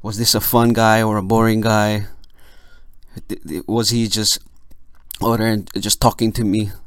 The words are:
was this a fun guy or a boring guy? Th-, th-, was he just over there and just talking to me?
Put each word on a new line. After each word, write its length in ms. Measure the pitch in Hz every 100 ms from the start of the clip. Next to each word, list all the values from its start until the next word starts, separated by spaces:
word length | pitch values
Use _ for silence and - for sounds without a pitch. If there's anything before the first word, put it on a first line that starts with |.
was 160 | 104 104
this 160 | 117
a 60 | 107
fun 320 | - 120 117
guy 320 | 113 110 110
or 140 | 110 107
a 40 |
boring 380 | 95 113 113 110
guy? 460 | 110 107 104 107 101 - - - - - - - - - - - -
Th-, 140 | 95 76
th-, 180 | 78 -
was 220 | 110 110
he 180 | 117 113
just 320 | 107 107 - - - - - - - - -
over 160 | - 113
there 120 | 110
and 220 | 107 95 -
just 220 | 101 -
talking 320 | 120 - 113
to 140 | 104 107
me? 260 | 104 104 -